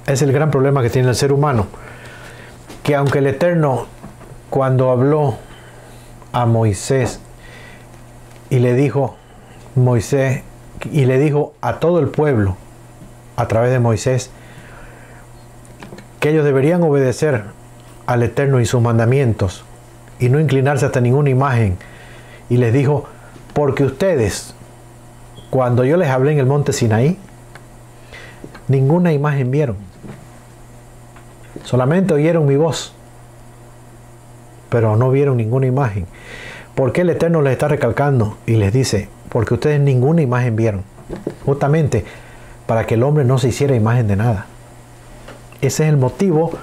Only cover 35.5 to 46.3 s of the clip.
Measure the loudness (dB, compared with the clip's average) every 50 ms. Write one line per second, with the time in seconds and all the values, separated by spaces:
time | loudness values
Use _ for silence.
35.5 | 0 0 0 0 0 0 0 -2 -2 -6 -8 -8 -12 -20 -20 -18 -18 -18 -16 -18
36.5 | -18 -18 -16 -8 -2 -2 0 0 0 0 0 0 0 0 0 2 2 2 2 0
37.5 | 0 0 0 0 0 0 0 -2 0 0 0 2 2 2 0 -2 -4 -8 -4 0
38.5 | 0 2 2 2 2 0 0 0 -2 -4 -4 -6 -16 -20 -12 -6 -2 -2 0 0
39.5 | -2 0 0 0 0 2 2 2 2 2 2 2 2 2 2 0 0 0 0 0
40.5 | 0 0 0 0 -2 -4 -8 -12 -18 -20 -16 -16 -14 -10 -10 -10 -10 -6 -4 -4
41.5 | -2 0 0 0 2 2 0 0 0 -2 -4 -6 -14 -20 -20 -20 -20 -20 -20 -20
42.5 | -20 -14 -6 -2 -2 -2 0 0 0 0 2 2 2 2 2 2 2 2 0 0
43.5 | 0 0 0 0 2 2 2 2 2 0 0 0 0 0 0 0 -2 -2 -6 -12
44.5 | -20 -20 -20 -20 -20 -20 -20 -20 -20 -20 -20 -20 -20 -20 -20 -20 -20 -20 -20 -18
45.5 | -8 -4 -4 -2 0 0 2 2 4 2 2 0 0 0 0 2